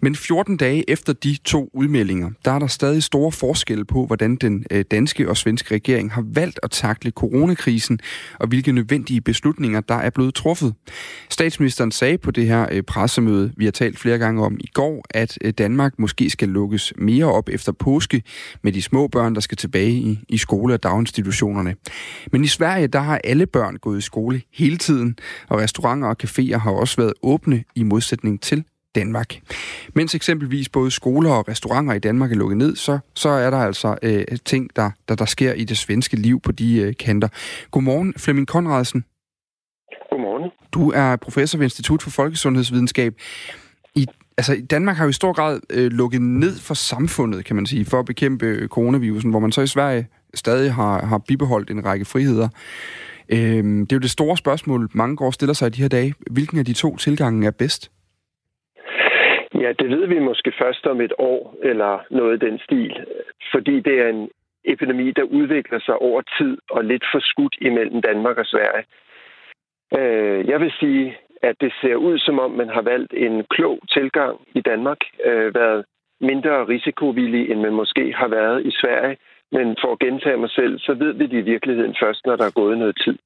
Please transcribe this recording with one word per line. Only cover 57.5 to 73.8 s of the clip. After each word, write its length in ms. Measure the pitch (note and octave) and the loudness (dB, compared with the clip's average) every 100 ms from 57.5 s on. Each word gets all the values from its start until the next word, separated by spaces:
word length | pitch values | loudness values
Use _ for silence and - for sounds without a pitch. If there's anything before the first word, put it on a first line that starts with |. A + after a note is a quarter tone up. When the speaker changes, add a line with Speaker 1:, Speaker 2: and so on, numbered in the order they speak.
Speaker 1:
bedst? 400 | - C3 - - _ _ _ _ _ _ _ _ _ - - - - - - - - | 0 -2 -4 -10 _ _ _ _ _ _ _ _ _ -12 -2 0 2 0 0 -2 -2
Speaker 2:
Ja, 60 | B2 A#2 | -2 0
det 100 | C3+ | 0
ved 180 | C#3 F#3 | 0 2
vi 120 | F3 | 2
måske 320 | C3+ A2+ - - | 2 0 -4 0
først 240 | B2 B2+ - | -2 0 -2
om 160 | B2+ | 0
et 120 | A#2+ - | -2 0
år 380 | C3 B2+ - - | 0 0 -4 -4
eller 300 | C#3 A2+ G#2 G2 - | -2 0 0 -2 -2
noget 220 | B2+ A#2 A2+ | 0 2 2
i 80 | A2+ | 0
den 140 | A2 - | -4 0
stil, 280 | C3+ A2+ - - - - - - | 0 0 -6 -12 -12 -14 -16 -2
fordi 220 | - - C#3 C3 | -2 2 0 2
det 80 | C3+ | 2
er 60 | A#2+ | 2
en 200 | A2 G#2+ _ _ _ - | 0 -6 _ _ _ -2
epidemi, 460 | C3+ C3 B2+ B2+ | -2 0 0 0
der 120 | C3+ | 0
udvikler 560 | C3+ C#3+ D3 D3+ - A#2 | 2 2 2 0 0 -6
sig 180 | - A2+ | 0 0
over 200 | B2 B2 B2+ - | 2 0 -2 -2
tid 200 | C#3+ B2+ - | -2 -2 -4
og 140 | C3 | -2
lidt 220 | A2 B2 - | 0 -2 0
for 100 | C#3+ - | -2 -2
skudt 240 | - C#3+ - | 0 0 0
imellem 400 | - A#2 A2 A#2 | 0 2 0 0
Danmark 360 | A2+ G#2+ A2+ A#2 | 0 0 0 -2
og 80 | G#2+ | 0
Sverige. 400 | A#2 G#2 G#2 A2+ _ _ - - - - - _ _ _ C#3 | 0 2 0 -6 _ _ -20 -20 -20 -20 -20 _ _ _ -2
Øh, 480 | B2+ A2+ G#2 G2 F#2+ | 0 2 0 0 0
jeg 80 | C#3+ | 0
vil 120 | D#3+ - | 0 0
sige, 260 | D3+ C3+ C3 A#2 _ - | 0 2 0 -6 _ -2
at 120 | B2+ A2 | -2 0
det 100 | C#3 - | -2 0
ser 140 | C3+ A#2+ | 0 2
ud, 240 | F3 E3 | 2 0
som 200 | - C#3+ | 2 0
om 120 | B2+ | 0
man 180 | A#2+ A#2+ | -2 -2
har 120 | A2+ | -2
valgt 320 | A2 B2 C3 | 0 -2 -2
en 220 | B2 A#2+ A2 G#2 - | -2 0 0 -2 0
klog 220 | E3 - | 0 -2